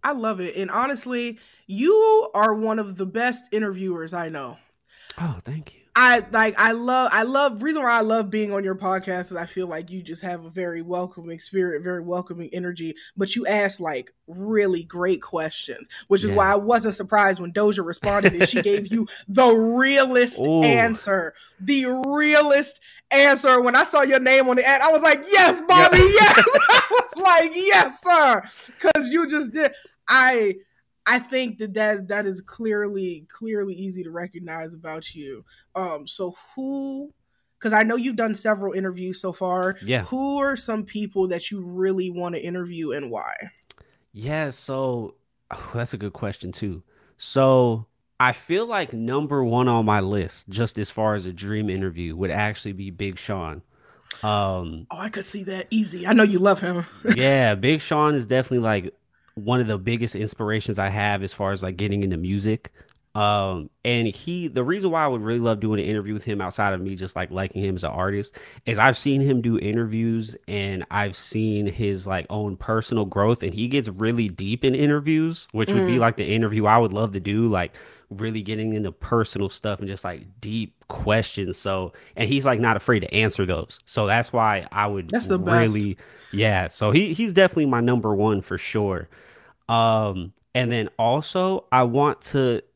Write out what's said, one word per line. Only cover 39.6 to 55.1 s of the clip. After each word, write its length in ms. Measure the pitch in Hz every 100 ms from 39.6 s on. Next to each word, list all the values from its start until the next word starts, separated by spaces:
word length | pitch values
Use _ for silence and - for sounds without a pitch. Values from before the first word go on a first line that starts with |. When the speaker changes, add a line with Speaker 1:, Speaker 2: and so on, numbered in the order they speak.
| 185 196
Speaker 2:
Yeah. 180 | 104 127
Speaker 1:
Who 340 | 95 254 277 277
are 180 | 277 269
some 280 | - 220
people 440 | 196 208 208 196 185
that 240 | 170 -
you 120 | 208
really 460 | 175 180 190 190 185
wanna 280 | 175 175 170
interview 520 | 175 180 175 170 156
and 180 | 135 135
why? 240 | 110 58 - - _ _ - _ _ _
Speaker 2:
Yeah, 380 | 101 117 156 151
so, 640 | 123 - 135 131 120 107 _ _ _ _
oh, 180 | - -
that's 200 | 117 117
a 40 | 104
good 140 | 101
question 380 | - 104 98 92
too. 320 | - 104 92 _ _ _ _
So 680 | - 135 135 127 123 113 113 _ _ _
I 140 | 127
feel 340 | 123 - 175 233
like 260 | 214 160
number 520 | 117 117 135 151 143
one 240 | 123 120 127
on 160 | 117
my 160 | 107 104
list, 480 | 95 104 87 - -
just 280 | 98 117 -
as 120 | 101
far 240 | - 110
as 120 | 104 92
a 60 |
dream 360 | 87 101 107 107
interview, 460 | 92 95 85 85 80
would 140 | 92
actually 420 | 85 104 104 104
be 180 | 95 98
Big 260 | 87 101 90
Sean. 440 | - 98 80 78 _ _ _ _ _ -
Um, 600 | 107 104 98 92 85 80 -
Speaker 1:
Oh, 80 | 160
I 100 |
could 160 | 208